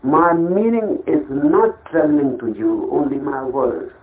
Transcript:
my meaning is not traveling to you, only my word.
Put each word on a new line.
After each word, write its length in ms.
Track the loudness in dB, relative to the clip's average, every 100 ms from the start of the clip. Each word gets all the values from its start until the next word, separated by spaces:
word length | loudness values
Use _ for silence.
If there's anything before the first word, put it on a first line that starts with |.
my 320 | 2 2 4
meaning 680 | 2 2 2 2 0 -2 -4 0
is 180 | -2 -2
not 540 | -2 2 4 2 0 -4
traveling 520 | 0 2 2 0 -2
to 160 | -6 -2
you, 300 | -2 -2 -2
only 240 | -2 0 -2
my 240 | -4 -6
word. 520 | -4 -2 -2 -2 -8 -16